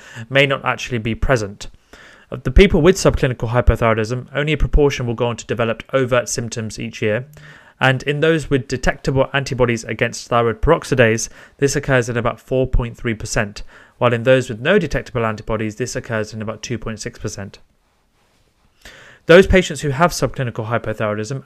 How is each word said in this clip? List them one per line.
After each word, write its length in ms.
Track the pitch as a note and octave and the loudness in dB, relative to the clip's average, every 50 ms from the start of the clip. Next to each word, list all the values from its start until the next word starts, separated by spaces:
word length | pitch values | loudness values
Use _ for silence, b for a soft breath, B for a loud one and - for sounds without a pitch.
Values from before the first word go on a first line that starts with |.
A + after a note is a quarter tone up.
| B B B A#2 A2+ B | B B B -16 -10 B
may 160 | B2+ C#3 C#3+ | 2 2 2
not 200 | C#3 C#3 C3 - | 2 2 -2 -2
actually 320 | B2+ B2 A2 - - B2 A#2 | -4 -4 -4 -4 -6 -6 -4
be 180 | A2 A#2+ A2 | -4 -4 -4
present. 520 | A2+ - - C#3 A#2 G#2 G2 G#2 - - - - B B B B B B B B B B B | -2 0 2 2 0 0 -4 -10 -14 -16 -18 -18 B B B B B B B B B B B
Of 140 | - B2+ - | -12 -6 -4
the 80 | - | 2
people 300 | - - G3 G3+ - F3 | 6 8 8 8 6 4
with 160 | C#3+ F3+ F#3 - | 4 4 4 4
subclinical 520 | - D#3 B2 - - C3 A#2+ - - A2 | 2 2 2 2 0 0 -2 -2 -4 -2
hypothyroidism, 800 | A#2 B2 A#2+ - A#2 A2 A#2+ A2+ A2 A2 A2 G#2+ B2+ B2+ B2 - C3+ | 0 2 2 2 2 2 2 2 2 0 -2 -4 -4 -8 -8 -8 -6
only 180 | C#3 D3 D3+ D3 | -4 -2 -2 0
a 40 | C3 | 0
proportion 500 | - B2+ - D#3 D3 C#3+ C3+ - B2+ A#2 | 0 2 2 4 4 4 2 0 -4 -4
will 60 | A#2 | -2
go 140 | A2 B2 A#2+ | -2 -2 -4
on 100 | A#2 A2+ | -4 -6
to 100 | - - | -6 -6
develop 340 | A#2 G#2+ A#2 A2+ A2 - - - - | -4 -2 -2 -2 -2 -6 -8 -4 -2
overt 340 | C3+ C3 A#2 B2+ B2 A#2 - | -2 0 2 2 0 0 0
symptoms 500 | - - A#2 A2+ - A#2+ A2 G#2+ - - | -6 -6 -6 -8 -8 -8 -8 -8 -8 -10
each 240 | A#2+ A2+ A2 - | -10 -10 -8 -4
year, 280 | A#2 G#2+ G#2 A#2+ C3 - B B B B B B B B B B | -2 -2 -2 -2 -4 -8 B B B B B B B B B B
and 260 | B2+ C3 C3 B2 - | 2 2 2 2 0
in 180 | C#3 D3 D3 | -4 -2 0
those 280 | D3+ D#3+ E3 D#3+ C3 - | 2 2 2 2 0 0
with 200 | C#3+ C3+ - - | 0 0 0 -2
detectable 600 | C3 B2 - F3+ - - - D#3+ C3+ C3+ C3 - - | -6 -2 0 -2 -2 0 -2 -2 0 0 0 2 0
antibodies 500 | C#3 C3+ - C3+ A#2 B2+ A#2+ A#2 A2+ - | -2 -2 -2 0 0 2 0 0 -2 -4
against 460 | A#2+ A#2 A2 B2 A#2 - - - - | -8 -4 -2 -2 -4 -4 -8 -6 -2
thyroid 320 | B2 A#2+ A#2 A#2 A2 - | 0 2 2 2 0 0
peroxidase, 640 | - C#3+ D#3+ D#3+ - - C#3+ B2+ A#2+ A2 A2 A2+ - - B B B B B B | 2 2 2 2 2 -2 2 4 4 4 4 0 -4 -8 B B B B B B
this 180 | C#3 C#3 - | -2 0 0
occurs 320 | D3+ C#3 - C3+ B2+ A#2 A#2+ | -2 -2 0 0 0 0 0
in 80 | A#2 | -4
about 240 | A#2+ A2+ A#2+ A2+ - | -2 -2 -4 -4 -6
four 260 | _ - C3 C3 C3 | _ -4 -2 0 0
point 300 | B2+ - - B2 A#2 A2+ | 2 0 0 0 0 -6
three 180 | - - A#2+ A2 | -6 -4 -4 -4
percent, 500 | G#2 - - - B2+ A2 G2+ G2+ - - B B B B B B B | -4 -6 -4 -2 -2 -2 -4 -6 -14 -16 B B B B B B B
while 160 | B2 A#2+ A#2+ | 0 0 2
in 100 | A2+ A2+ | 2 4
those 240 | A#2+ C3 C3 B2 - | 4 4 4 2 -2
with 140 | A#2 G#2 | -8 -6
no 180 | A#2+ D#3 G3 G#3+ | 0 2 2 2
detectable 460 | E3+ C#3+ - C3 A2+ - - B2 A2+ | 2 0 -4 -4 -6 -4 -4 -2 -2
antibodies, 500 | A2 G#2+ G#2+ - - A2+ G#2+ A2 G#2+ G#2 | -2 -4 -6 -6 -6 -4 -4 -4 -6 -6
this 180 | - B2 A#2 - | -6 -8 -6 -6
occurs 400 | C3 - - A#2 A2 G#2+ G#2+ - | -10 -8 -6 -4 -4 -4 -6 -8
in 80 | A2 | -10
about 220 | G#2+ G#2+ A2 G#2 - | -10 -10 -10 -10 -8
two 140 | - B2 G#2+ | -8 -8 -8
point 240 | - A2+ A2 G2+ | -8 -10 -10 -10
six 180 | - A#2+ - - | -10 -12 -12 -10
percent. 400 | - G#2+ - - G2 G2+ - - - _ _ _ _ _ _ _ _ _ _ _ _ _ _ _ _ _ _ _ _ _ _ _ B B B B B B B B B | -10 -10 -10 -10 -14 -14 -16 -20 -20 _ _ _ _ _ _ _ _ _ _ _ _ _ _ _ _ _ _ _ _ _ _ _ B B B B B B B B B
Those 200 | - E3 F#3 F#3+ | 8 8 8 8
patients 360 | - - F#3 F3+ - D#3+ C3 | 8 6 2 2 0 -6 -6
who 80 | - D3 | -4 -4
have 220 | B2+ C3 F3 F3 | 0 2 0 0
subclinical 560 | - - D3 A#2+ - - C3+ A#2+ - - A2 A2 | 0 0 -4 -4 -4 -4 -6 -6 -6 -8 -6 -4
hypothyroidism 760 | A#2+ A2+ - A#2 - - A2+ G#2 G#2 G#2+ G#2+ G#2 C#3 C3+ - | -4 -4 -2 -4 -6 -4 -2 -4 -2 -4 -6 -8 -8 -10 -8